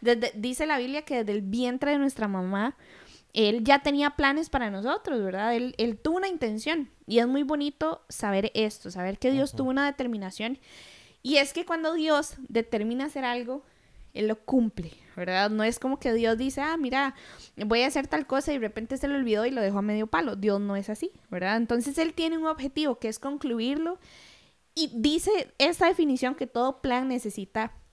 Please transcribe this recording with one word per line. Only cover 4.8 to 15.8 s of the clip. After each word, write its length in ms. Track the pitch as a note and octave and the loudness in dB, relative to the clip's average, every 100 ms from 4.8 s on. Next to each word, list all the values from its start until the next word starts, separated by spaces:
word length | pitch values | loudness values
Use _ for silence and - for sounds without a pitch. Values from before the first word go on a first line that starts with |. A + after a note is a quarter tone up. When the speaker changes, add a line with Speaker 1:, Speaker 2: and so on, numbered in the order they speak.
| A3 F#4 G4 C4 | -2 -2 -2 -2
Speaker 1:
¿verdad? 320 | G3 F#3 A3 | -2 0 0
Él, 220 | A#3+ B3 - | 0 -2 0
Él 180 | A#3+ G#3+ | -2 0
tuvo 200 | D#4 F4 | -2 0
una 120 | F#4+ | 0
intención. 600 | F4 A3+ G#3+ C#4+ E4 C4+ - - | -2 -2 -2 -2 -2 -4 -10 0
Y 140 | A3+ | 4
es 80 | A#3+ | 4
muy 160 | C4+ | 2
bonito 580 | C#4 D4 C#4+ - D#4 - - | 2 0 -2 -2 -4 -4 -8
saber 420 | - G#3+ G3 G3+ | -6 0 0 0
esto, 360 | - G#3+ - F#3+ | 0 -2 -2 -12
saber 280 | F#3 F#3 G3+ | -6 -6 -2
que 100 | B3+ | 0
Dios 200 | C4+ C#4 | 2 0
Speaker 2:
Ujú. 80 | - | -2
Speaker 1:
tuvo 120 | C4 | -2
una 160 | C4 C#4+ | 0 0
determinación. 720 | C#4 B3 A3 F#3+ - A3 C4+ - - - - - _ | -2 -4 -6 -8 -6 -6 -6 -12 -20 -20 -20 -20 _
Y 120 | A#3+ C#4+ | 2 4
es 160 | C#4 | 4
que 120 | - | 0
cuando 280 | F4 E4 D#4+ | -4 -2 -2
Dios 400 | E4 D#4 D4 D#4+ - B3+ | 0 2 2 0 -8 -4
determina 560 | A3+ A3+ A3 G#3+ B3 | -2 0 -2 -2 -2
hacer 200 | C#4+ C#4+ | -4 -4
algo, 380 | C4 A#3+ A#3+ C4+ - _ _ - - | -4 -4 -4 -8 -10 _ _ -20 -14
Él 140 | - G#3+ | -4 -2
lo 140 | A3 | -2
cumple, 460 | - C4 A3+ - E3 - - - | 0 2 2 -2 -10 -14 -16 -8
¿verdad? 340 | F3+ F#3 G#3 | -2 2 2
No 120 | G#3+ | 2
es 160 | A3 | 0
como 220 | A#3+ | 0